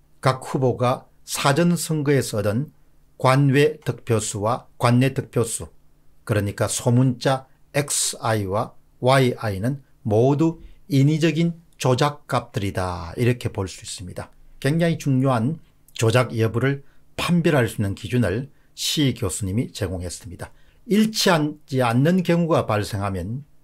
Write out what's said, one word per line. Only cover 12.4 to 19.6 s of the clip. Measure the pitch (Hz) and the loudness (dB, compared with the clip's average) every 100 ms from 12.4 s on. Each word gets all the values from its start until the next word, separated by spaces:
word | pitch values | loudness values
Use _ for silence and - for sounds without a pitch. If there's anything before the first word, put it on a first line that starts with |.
| - 117 98 95 90 90 85 80 | -4 -6 -4 -4 -4 -6 -8 -2
이렇게 | 120 123 - | 0 0 -4
볼 | - 95 | -6 -8
수 | - - | -10 -14
있습니다. | - 90 - - - - - | -14 -12 -12 -14 -18 -20 -4
굉장히 | 135 165 170 160 | -2 0 0 0
중요한 | 143 131 135 120 123 165 - _ _ | 0 2 2 2 0 -4 -12 _ _
조작 | - 113 120 120 113 | 0 2 2 0 0
여부를 | 110 117 135 139 - - - - | -2 0 -2 -4 -10 -20 -16 -8
판별할 | - 170 170 143 113 | 0 2 4 2 0
수 | - | -2
있는 | 98 87 | -4 -4
기준을 | 98 123 95 107 139 - _ - | -4 0 0 -2 -6 -16 _ -8
시 | - 160 135 - | -4 0 0 0
교수님이 | 95 - 95 107 | -4 -4 -2 -2